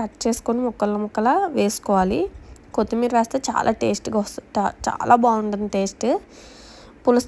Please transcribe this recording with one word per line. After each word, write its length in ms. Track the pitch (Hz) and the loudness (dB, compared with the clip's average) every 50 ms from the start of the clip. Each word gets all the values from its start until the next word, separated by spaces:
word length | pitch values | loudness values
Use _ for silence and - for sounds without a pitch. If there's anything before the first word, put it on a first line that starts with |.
కట్ 140 | 220 208 - - - | -6 -6 -6 -4 -2
చేసుకొని 360 | 233 233 - - 240 226 247 254 | -2 -2 -2 -2 -2 -2 0 -2
ముక్కలు 320 | 233 - - 208 208 208 208 208 | -2 -2 -2 -2 0 0 -2 -4
ముక్కలా 280 | 208 - 220 214 247 302 392 403 339 269 | -4 -2 0 2 2 2 2 0 0 0
వేసుకోవాలి. 640 | 214 202 202 - - - - 196 190 185 185 220 - 381 403 - - - - - - - - - | 0 0 0 0 -2 0 2 2 2 2 2 0 0 -2 -4 -6 -12 -20 -20 -20 -20 -20 -6 -4
కొత్తిమీర 340 | 226 208 - 226 233 240 240 247 233 | -2 -2 0 0 0 0 2 2 2
వేస్తే 200 | 226 - - 269 - - | 2 0 -2 -4 -4 -2
చాలా 220 | 196 - - 233 220 - | -2 0 0 0 0 0
టేస్ట్గా 380 | 233 220 202 - - 233 220 208 | 0 -2 -2 -2 -4 -2 -2 -2
వస్తు-, 220 | 208 - - - - - - | -2 -4 -6 -12 -14 -6 -2
చా-, 180 | 214 196 - - - - - | -2 -2 -2 -4 -4 -4 -4
చాలా 260 | - - - - 240 233 240 | -4 0 2 4 4 6 6
బాగుంటుంది 440 | 240 226 220 214 208 202 202 208 202 - | 4 2 2 0 -2 -4 -4 -4 -2 -2
టేస్ట్. 300 | 196 196 196 - - 220 240 330 415 - - - - - - - - - - - - - - - - - | -2 -2 -2 -4 -2 -2 0 0 -2 -4 -10 -20 -20 -20 -20 -20 -20 -20 -20 -20 -20 -20 -20 -20 -2 2
పులస 220 | 254 240 247 - | 2 4 4 2